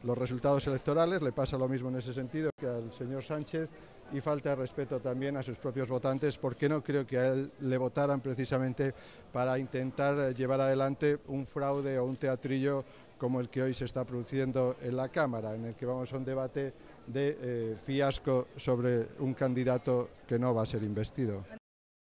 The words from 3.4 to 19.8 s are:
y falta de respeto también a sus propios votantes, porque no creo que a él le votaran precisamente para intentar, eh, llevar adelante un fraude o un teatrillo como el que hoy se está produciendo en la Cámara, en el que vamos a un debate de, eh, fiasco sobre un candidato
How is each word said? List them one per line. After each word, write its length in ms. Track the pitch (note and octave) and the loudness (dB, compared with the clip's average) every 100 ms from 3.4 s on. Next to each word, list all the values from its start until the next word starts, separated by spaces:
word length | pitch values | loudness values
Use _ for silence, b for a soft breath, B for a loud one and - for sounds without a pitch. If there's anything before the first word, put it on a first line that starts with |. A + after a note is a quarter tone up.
| D3 D#3+ D#3+ B B B - | -4 -4 -4 B B B -8
y 60 | C#3+ | -4
falta 300 | D#3 D3 C#3+ | 0 0 0
de 80 | C3 | -2
respeto 420 | B2+ - C3 C3 | -2 -4 -4 -2
también 380 | B2+ B2+ C#3 C#3 | -2 -2 -2 -2
a 60 | |
sus 140 | B2+ A#2 | -4 -6
propios 300 | C3+ B2 B2 | -4 -2 -2
votantes, 500 | B2+ C3 C3+ D3+ - | 0 0 2 0 0
porque 300 | C3+ A#2+ D3 | -4 0 2
no 160 | D3+ | 2
creo 240 | - C#3+ B2 | 2 0 2
que 100 | B2+ | 2
a 100 | C3 | 4
él 220 | C3 C#3 - | 2 -2 -4
le 160 | C3+ B2+ | 0 2
votaran 420 | B2+ D3 C#3+ C#3 | 2 2 2 2
precisamente 720 | C3 B2 B2+ C3 C3 B2 C3+ - B B - | 0 -2 0 2 0 2 0 -2 B B -8
para 260 | B2 B2+ C3 | 0 2 2
intentar, 640 | C3 C3 C3 B2+ C#3 C#3+ | 0 -2 -2 2 2 4
eh, 140 | C3+ | 2
llevar 260 | B2+ B2+ C3+ | 2 2 4
adelante 600 | C3+ C3+ C3+ C#3+ D3 D3 - | 4 4 2 2 2 2 -2
un 200 | C#3 B2+ | -6 -4
fraude 500 | D3+ C#3 C#3 C#3 C3 | -2 0 0 0 0
o 60 | |
un 140 | B2 C3 | 0 0
teatrillo 640 | C3+ B2+ C3 C3+ C#3 C#3 B2+ B B - | 0 0 0 0 2 0 -2 B B -4
como 220 | B2 B2+ | 0 0
el 80 | A#2+ | 0
que 140 | C3 | 0
hoy 120 | C3 | 0
se 120 | B2 B2 | 0 -4
está 180 | C3 | -4
produciendo 720 | B2 B2 A#2 C3+ C3 B2+ B2+ B2+ | -4 -4 -2 0 2 2 2 0
en 160 | B2+ B2+ | -2 -2
la 100 | C3 | -2
Cámara, 480 | F3 C#3+ A#2 A2 A2 | 0 0 0 -4 -4
en 80 | |
el 120 | A#2 A2+ | -6 -6
que 100 | A#2+ | -4
vamos 260 | B2+ B2 | -2 -4
a 60 | C3 | -4
un 80 | C3 | -4
debate 480 | C3 C3 C#3 C#3 - B B - | -2 -2 -4 -4 -6 B B -6
de, 300 | B2 C#3 D3+ | 0 0 0
eh, 380 | B2+ A#2+ A2+ A2 - | -2 -2 -2 -4 -2
fiasco 640 | C3+ C#3 A#2+ - C3 B2+ - | 2 2 2 2 2 2 -4
sobre 500 | C3+ B2 B2 A#2+ A2+ - | 0 2 4 2 0 -2
un 140 | C3+ | -2
candidato 760 | B2+ C3 B2+ B2+ B2+ | 0 0 2 2 2